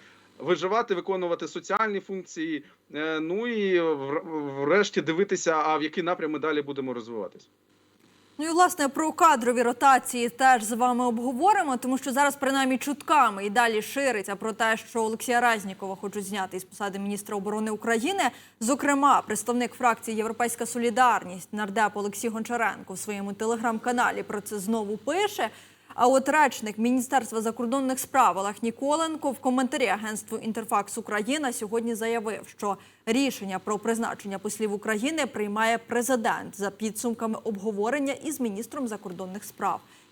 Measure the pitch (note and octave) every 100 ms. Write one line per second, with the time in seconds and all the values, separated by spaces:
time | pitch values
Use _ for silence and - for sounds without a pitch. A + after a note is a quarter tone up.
0 | - - _ - C3+ E3+ F#3 A3 A#3 F3+
1 | E3+ F#3+ F3+ E3+ D#3+ F3+ D#3+ G3+ A3 G3+
2 | G3 F#3+ F3 - D#3+ D3+ - _ _ D3
3 | D#3 D#3 D#3+ F#3 A#3+ A3+ G3+ F3+ E3 D3
4 | C3+ D#3 E3 D#3+ C#3+ C#3 C#3+ F#3 G3+ -
5 | D3+ E3 D#3+ F3+ F3 D#3+ D#3 D#3 D3+ D3+
6 | E3+ F3 D#3+ D3+ D#3 D3+ C#3+ C#3 C3 A#2+
7 | A2+ A#2 F#2 - - _ _ _ _ _
8 | _ _ _ - D#4 E4 F4+ - C#4 C#4
9 | D#4+ - F4 C#4+ A3+ A#3+ A#3+ B3 C#4+ C4
10 | - B3 A#3+ - C4 B3+ G#3 A3+ B3 A#3+
11 | B3 A#3 A#3+ B3 F4+ G#4 D#4+ B3+ B3+ C4
12 | C#4+ B3 C#4+ C#4 C4+ C4+ C4 C4 - C#4+
13 | - D#4 A#3+ G3 G3+ G3+ A#3 G#3+ - C#4
14 | C#4 A3 G3 G3 A3 A3 A3+ A3 - A#3
15 | A3 - - A#3+ A#3+ A3 F#3+ F#3+ G3 F#3+
16 | G3+ G#3 F#3+ G3+ F#3 F3+ - - G3+ F#3+
17 | G3+ G3+ G3+ G#3 G3+ G#3+ G#3+ G#3+ A#3 A3+
18 | C4 G4 C4+ - - - A3 C#4+ C#4+ C#4
19 | C#4+ G#3 - G#3 - A#3+ A#3 - B3 A3+
20 | - A3 G#3+ A3 A#3+ A3+ A#3 B3 A#3 A3+
21 | B3+ G#3 F3+ F3+ - G#3 G#3 G3 G#3+ G#3
22 | G3+ G3+ A#3 A3 A3 A#3+ G#3+ F#3+ F#3+ F#3
23 | - G3+ G3+ G3 A3 A#3 A#3 A3 B3 B3
24 | G#3+ G3+ G3 G#3 G3+ G#3 F#3 A3+ G3+ G#3
25 | - E4+ G#4 - B3 - - _ - -
26 | B3 C4 C4 D4+ C#4+ - G#3+ G#3 A#3 B3+
27 | A#3 C4+ - A3+ A3 A3+ A#3+ C4+ C4 B3+
28 | - C#4 A3 F3 G3 G#3 A3+ A3+ C#4 D4+
29 | D#4+ D#4 D4 A#3 C4 B3+ B3+ D4+ A#3 G3
30 | G#3+ G#3+ - A3 A3 A3 A3 C4 C4 -
31 | A3 G#3 G#3+ D4 C4+ A#3 G#3+ A#3 A#3 A3+
32 | A3+ A#3 G#3+ G3 - - G#3 G3 - _
33 | - A#3 C#4 - G3 F#3+ G3+ G#3 A3+ A3+
34 | A3+ - G3+ G3 G#3 - G#3+ G3+ G#3 A3
35 | B3+ D#4+ C4+ A3 G#3 G#3 A3 A3+ - A#3
36 | B3 B3+ A3 E3 F#3 - G3+ G3+ G#3+ G#3+
37 | B3 A3+ A3+ A3 G#3+ G3+ G#3 G3+ G#3 C#4+
38 | C#4 C4+ - C#4+ A#3+ G3 A#3 D4 B3 G#3
39 | G#3 F3 F#3 F#3+ - - G3+ - - -
40 | _